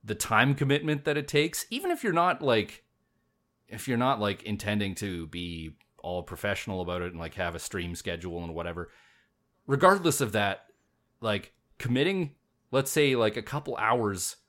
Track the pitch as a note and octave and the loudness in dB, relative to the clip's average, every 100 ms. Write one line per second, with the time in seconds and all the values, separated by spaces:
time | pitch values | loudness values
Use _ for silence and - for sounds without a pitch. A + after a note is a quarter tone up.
0 | - G#2 - A2 B2+ C#3 C#3 C#3+ D#3 C#3+ | -6 -6 4 6 6 4 2 2 2 -2
1 | D3+ D3 D3 D3 D3+ - - B3 F#4 E4+ | 0 -2 2 2 2 -2 -6 -4 -2 -2
2 | A3+ E3+ F3 F3 C#3+ A2+ - - _ _ | 0 2 2 2 2 2 2 -8 _ _
3 | _ _ _ _ _ _ _ G#2+ - A#2+ | _ _ _ _ _ _ _ -12 -2 0
4 | B2+ B2+ G#2 G2 - G#2 G2+ G#2 G2+ F#2 | 2 2 0 -2 -4 -4 0 0 -2 -4
5 | G2+ F2 D#2+ E2+ F2 E2 D#2+ D2+ _ _ | -6 -6 -8 -8 -8 -8 -10 -14 _ _
6 | - F2+ F2 E2+ G#2 G2 - F#2+ F2 F2+ | -6 -6 -6 -6 -4 -4 -4 -6 -4 -4
7 | F2 E2+ E2 - F2 E2+ - G2 F2 F2 | -6 -8 -10 -4 -4 -4 -8 -6 -6 -8
8 | - E2+ F2 E2+ E2+ E2 E2+ E2+ E2 - | -8 -8 -8 -8 -8 -8 -8 -8 -12 -16
9 | _ _ _ _ _ _ - C3+ F#3 G3 | _ _ _ _ _ _ -2 6 6 6
10 | E3+ D3 B2 G#2 G2+ F#2+ _ _ _ _ | 2 2 0 2 0 -2 _ _ _ _
11 | _ _ A2+ G#2 - _ _ _ A#2+ B2 | _ _ -2 -2 -4 _ _ _ -2 2
12 | D#3+ F#3+ D#3 - _ _ _ - - D#3 | 2 0 -4 -8 _ _ _ 0 2 4
13 | C#3+ B2+ A2 A2 - C#3+ C#3+ B2 A2 B2 | 4 6 2 2 -6 -6 -6 0 2 4
14 | G#2+ F#2+ - - | 2 0 -6 -10